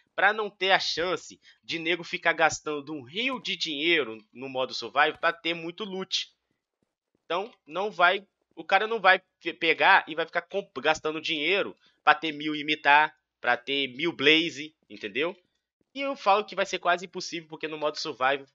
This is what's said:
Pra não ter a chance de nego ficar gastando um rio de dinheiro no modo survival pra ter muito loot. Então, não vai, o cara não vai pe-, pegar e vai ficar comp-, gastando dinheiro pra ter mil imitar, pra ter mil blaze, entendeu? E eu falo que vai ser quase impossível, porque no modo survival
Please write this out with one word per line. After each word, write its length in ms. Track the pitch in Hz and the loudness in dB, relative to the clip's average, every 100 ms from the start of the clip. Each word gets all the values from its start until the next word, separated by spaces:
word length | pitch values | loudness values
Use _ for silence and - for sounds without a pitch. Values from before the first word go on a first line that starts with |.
| _ - | _ 0
Pra 180 | 190 | 2
não 160 | 214 208 | 2 -4
ter 220 | - 190 | -2 2
a 80 | 175 | 2
chance 600 | - - 180 165 - - _ _ | 2 -2 -2 -4 -6 -20 _ _
de 160 | - 165 | -10 -6
nego 240 | 160 170 | -2 -4
ficar 300 | 170 180 170 | -4 -4 -2
gastando 600 | 165 156 - 156 147 139 | 2 2 0 -8 -8 -8
um 80 | 151 | -12
rio 380 | 123 180 254 254 | -10 -6 -4 -4
de 160 | - 180 | -6 -6
dinheiro 640 | 165 143 165 165 117 110 - | -6 -2 2 2 0 -6 -16
no 180 | 120 135 | -14 -8
modo 240 | 127 127 | -4 -4
survival 440 | 117 113 127 156 - | -6 -4 2 2 2
pra 160 | 165 | -4
ter 200 | 165 165 | -2 -4
muito 300 | 170 165 170 | -6 -8 -10
loot. 480 | 208 190 185 - - _ _ _ _ _ _ _ _ _ - | -10 -8 -6 -6 -8 _ _ _ _ _ _ _ _ _ -6
Então, 260 | 170 233 _ - | -6 -6 _ -10
não 240 | 165 208 | -6 -4
vai, 380 | 170 175 202 202 _ _ - | 2 2 2 -4 _ _ -14
o 80 | |
cara 220 | 160 196 220 | 2 2 2
não 140 | 226 | 2
vai 220 | 185 185 _ _ | 4 4 _ _
pe-, 140 | 165 | -8
pegar 500 | - 165 147 160 190 - | -2 0 4 6 6 4
e 60 | |
vai 120 | 156 160 | -4 -4
ficar 160 | 175 | -6
comp-, 360 | - 196 196 - | -6 -6 -8 -2
gastando 420 | 151 151 156 156 | 0 0 -2 -4
dinheiro 540 | 151 160 156 196 120 - _ _ | -4 -2 0 0 -2 -8 _ _
pra 100 | 151 | 4
ter 180 | 147 160 | 4 2
mil 240 | 147 151 151 | -6 -6 -4
imitar, 600 | 151 151 143 147 151 - _ _ | -4 0 6 6 4 -2 _ _
pra 160 | 120 120 | -2 -2
ter 320 | - 139 135 | -2 -4 -4
mil 220 | 123 170 | -4 -6
blaze, 640 | 120 139 160 165 131 151 _ _ | 2 6 6 4 -6 -14 _ _
entendeu? 480 | 101 107 113 165 196 _ _ _ _ _ | -12 -8 -4 -4 -6 _ _ _ _ _
E 80 | 269 | -8
eu 140 | 277 277 | -6 -2
falo 280 | 202 202 | 0 0
que 120 | 208 185 | 0 -4
vai 100 | 190 | -4
ser 140 | - | -2
quase 260 | 175 175 190 | 0 -2 -4
impossível, 420 | 185 - 170 156 | -12 -10 -10 -12
porque 200 | 156 156 | -10 -8
no 100 | 156 | -4
modo 220 | 151 151 | -4 -4
survival 460 | 160 127 131 139 139 | -8 -2 0 0 -6